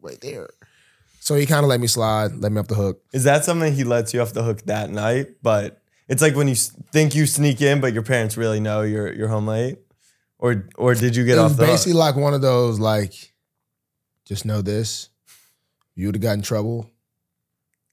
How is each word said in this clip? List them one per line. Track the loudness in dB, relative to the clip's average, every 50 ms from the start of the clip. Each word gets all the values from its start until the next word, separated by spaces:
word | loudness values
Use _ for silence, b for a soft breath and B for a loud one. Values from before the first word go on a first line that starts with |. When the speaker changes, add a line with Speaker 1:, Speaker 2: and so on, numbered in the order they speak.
Speaker 1:
right | -20 -20 -18 -16
there. | -14 -14 -12 -14 -14 -18 _ b b b b b b b b b b b b b
So | -4 -2 0
he | 2 2
kinda | 2 4 4 4
let | 4 2 2
me | 0
slide, | -2 -2 0 0 0 0 0 -2 -2 -4
let | -4 -4 -2
me | -2 -2
off | -2 -2
the | -2
hook. | -2 -2 -2 -4 -8 _ _
Speaker 2:
Is | -4 0 2
that | 4 4 4 2
something | 0 0 0 0 0
he | 0 0 0
lets | 0 0 0 0 -2
you | -2 -2
off | -2 -2 -4
the | -4
hook | -4 -4 -4 -4 -6
that | -6 -6 -6 -6 -6
night? | -6 -4 -2 0 0 -2 -4 -6 -10 _
But | -2 0 0 0 0 -4 -10 _ _ _ _ _ _ -4
it's | 0 2
like | 2 2 2
when | 2 0 0
you |
s-, | 0 0 -2 -4 -8 -14 -10 _
think | 2 2 2 2 2
you | 2 0
sneak | 0 2 2 2 2 2 2
in, | 2 2 4 2
but | 2 0 -2
your | -2
parents | -2 0 0 0 0 -2 -2
really | -2 -2 -2 0 -2
know | -2 -2 -2 -2
you're, | -2 -2 -2 -4 -4 -6
you're | -6 -4 -4 -2
home | -2 -2 -2 -2
late. | -2 -2 -2 -4 -6 -10 _ _ _ _ _ _ _ _ _ _ _ _
Or, | -2 0 0 -2 -4 -8 -6
or | 0 2 2 2
did | 2 2 0 0
you | 2 2
get | 4 4
Speaker 1:
It | 6
Speaker 2:
off | 6 4
Speaker 1:
was | 4
Speaker 2:
the | 4 4
hook? | 4 4
Speaker 1:
basically | 2 2 2 4
like | 4 4 4 2
one | 2 0 0 0
of | 2
those, | 2 2 2 4 2 2 0 0
like, | 0 0 0 0 -2 -4 -8 -14 -20 -20 _ _ _ _ _ _ _ _ _ _ _ _ _ _ _ _ _ _ _
"Just | -10 -10 -6 -4
know | -4 -4 -2
this: | -2 -2 -2 -2 -4 -4 -6 -10 -12 -16 _ _ b b b b b b b b _ _ _ _ _ _ _
you | -6 -6
would've | -4 -4 -2
got | -2 -2
in | -2 -2
trouble." | -4 -4 -4 -4 -4 -4 -6 -8 -10 -12 _ _ _ _ _ _ _ _ _ _ _ _ _ _ _ _ _ _ _ _